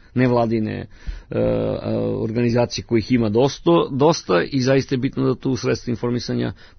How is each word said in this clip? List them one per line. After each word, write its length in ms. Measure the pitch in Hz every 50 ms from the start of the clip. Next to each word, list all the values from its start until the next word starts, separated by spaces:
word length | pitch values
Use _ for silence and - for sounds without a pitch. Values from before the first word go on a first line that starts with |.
| - - -
nevladine, 580 | 127 127 123 123 117 117 113 113 113 110 104 101
e, 140 | 98 95 - - - - - - - - -
e, 80 | - 113 113 113 113 110 110 110 104 - - 107 110 110
organizacije 840 | 110 110 110 101 110 110 107 120 120 120 113 120 120 113 - - -
kojih 280 | - 117 113 101 - 127
ima 160 | 120 113 107
dosta, 420 | 104 117 131 139 - - - 170 170 165 165 - 139
dosta 500 | 127 143 160 165 - - - 180 175 160
i 180 | - 143 135
zaista 340 | 123 127 135 139 131 - 143
je 40 | 127
bitno 260 | 120 135 - - 135
da 100 | 131 127
tu 220 | 123 - 135 131
sredstva 340 | 117 - 131 127 - - -
informisanja 600 | 120 107 - 120 123 120 - - 123 120 120 117 - - - - -